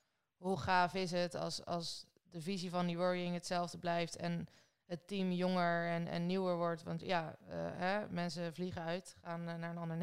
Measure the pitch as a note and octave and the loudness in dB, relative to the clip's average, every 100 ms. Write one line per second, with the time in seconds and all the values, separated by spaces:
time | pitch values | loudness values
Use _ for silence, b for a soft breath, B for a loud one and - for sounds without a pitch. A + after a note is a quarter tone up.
0 | _ _ _ - F3+ F3+ F#3+ F3+ F3+ F#3+ | _ _ _ -4 0 0 4 6 6 2
1 | F3+ F3 F3 F3 E3 - - E3+ D#3+ - | 0 0 0 -2 -4 -4 -2 -4 -4 -8
2 | - _ _ E3+ D#3 G3 F3 F3+ F3 E3+ | -12 _ _ -8 -4 -4 -2 0 2 2
3 | F3+ F3+ F3 F3 - F3+ F3 E3+ E3+ E3+ | 2 2 0 -2 0 0 0 -2 0 0
4 | E3+ - E3+ E3+ E3 - _ _ - F3 | 0 -2 -2 -2 -4 -12 _ _ -10 -8
5 | - G3+ F#3 F3 F3+ F#3 E3+ E3+ E3+ E3+ | -4 0 2 4 4 4 4 4 2 0
6 | E3+ E3+ E3+ F#3+ F#3 E3+ E3+ E3 E3+ E3 | 0 0 2 2 2 2 2 0 -4 -4
7 | - F3 D#3+ E3 F3+ E3+ E3+ - F3+ G#3 | 0 0 0 -8 -8 -4 -4 0 0 0
8 | - F3 F3 E3 E3+ D#3 F3+ F3 E3 F3+ | 0 -2 -2 -2 -4 -4 -4 -4 -2 -4
9 | - - - E3+ E3+ E3+ E3+ E3+ E3 E3 | -6 -14 -8 -6 -4 -4 -4 -4 -2 0